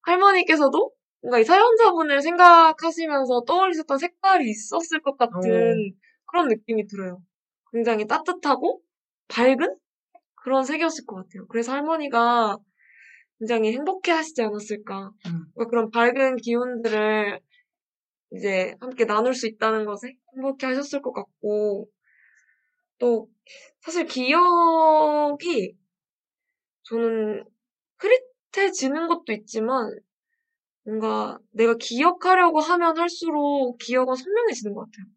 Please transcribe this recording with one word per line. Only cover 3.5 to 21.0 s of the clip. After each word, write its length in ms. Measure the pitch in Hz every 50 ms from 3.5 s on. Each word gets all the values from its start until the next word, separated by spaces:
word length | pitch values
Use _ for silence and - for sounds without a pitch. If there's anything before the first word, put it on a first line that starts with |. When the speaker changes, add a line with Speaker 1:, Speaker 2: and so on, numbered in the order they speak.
| 311 359 381 381 349 311 311 - 277
Speaker 1:
색깔이 520 | 269 320 349 _ _ - 392 381 349 269 220
있었을 520 | 214 214 - - - 339 330 - 320 311
것 160 | _ 277 277
같은 220 | - 240 233 170 180
Speaker 2:
어. 680 | 185 226 - - - 226 - 220 208 196 196 _ _ _ _ _ _
Speaker 1:
그런 200 | - - 349 339
느낌이 400 | 262 214 220 _ - 226 214 208
들어요. 340 | 208 202 196 190 185 180 180 180 _ _ _ _ _ _ _ _ _
굉장히 360 | - 233 226 233 226 214 214
따뜻하고 760 | 214 285 311 311 359 349 349 - 294 262 254 302 349 - - _ _ _ _ _ _ _ _ _
밝은 500 | _ - 226 240 262 269 247 330 349 370 _ _ _ _ _ _ _ _ - _ _ _
그런 280 | _ - 247 262 269 262
색이었을 420 | 254 311 320 330 330 320 - -
것 100 | - 208
같아요. 320 | 185 185 _ - 190 -
그래서 260 | _ - 233 233 240 262
할머니가 840 | 285 285 311 330 320 294 277 233 233 233 240 240 240 226 208 202 208 _ _ _ _ _ _ _ - - - - _ _ _ _ _
굉장히 340 | 220 220 240 226 220 220 233
행복해하시지 680 | 262 302 330 370 381 - 349 339 320 320 320 - 254 226
않았을까. 680 | 208 208 208 208 - 208 208 208 - 196 196 196 196 _ _ _
Speaker 2:
음. 200 | 175 170 170 165 - _
Speaker 1:
뭔가 140 | - 233 226
그런 200 | 240 233 220 220
밝은 460 | 220 233 233 247 247 269 269 262 254
기운들을 1040 | 240 233 233 233 240 247 254 247 226 233 220 214 214 214 214 214 214 208 202 - - _ _ _ _ _ _ _ _ _ _ _ _ _ _ _ _ _ _
이제 440 | - 185 190 202 190 185 185 - - _
함께 260 | 240 254 262 254 233
나눌 280 | 214 208 214 233 254 254
수 140 | 254 -
있다는 380 | 220 220 _ 220 220 220 220 214
것에 280 | 208 202 202 226 254 262 _ _ _ 262
행복해하셨을 680 | 262 262 277 269 269 269 262 254 269 285 285 285 277